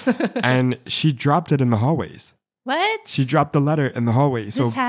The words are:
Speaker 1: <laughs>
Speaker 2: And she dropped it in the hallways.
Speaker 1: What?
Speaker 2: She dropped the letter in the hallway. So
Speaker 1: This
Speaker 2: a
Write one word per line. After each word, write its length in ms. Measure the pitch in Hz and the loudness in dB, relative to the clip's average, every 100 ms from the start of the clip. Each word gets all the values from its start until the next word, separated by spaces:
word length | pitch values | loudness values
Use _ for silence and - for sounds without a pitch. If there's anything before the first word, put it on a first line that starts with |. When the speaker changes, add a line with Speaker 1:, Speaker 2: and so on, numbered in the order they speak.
| - | -2
Speaker 1:
<laughs> 380 | - - 254 | -2 -2 -2
Speaker 2:
And 340 | 123 127 127 123 - | 0 2 0 -2 -6
she 240 | - 156 | -2 0
dropped 400 | 127 143 151 165 | 0 2 0 2
it 100 | 147 | 0
in 80 | 123 | 2
the 80 | 110 | 2
hallways. 560 | 120 160 90 82 - _ _ _ 247 | 2 0 -4 -10 -20 _ _ _ -6
Speaker 1:
What? 360 | 294 403 440 - | -2 -2 -4 -4
Speaker 2:
She 180 | - 131 | -2 0
dropped 280 | 156 151 | 2 2
the 80 | 156 | 0
letter 260 | 143 156 135 | 0 2 0
in 180 | - 117 | 0 0
the 60 | |
hallway. 380 | 117 143 123 104 | 2 2 0 -4
So 160 | 107 120 | -2 0
Speaker 1:
This 80 | |
Speaker 2:
a 40 | 113 | 0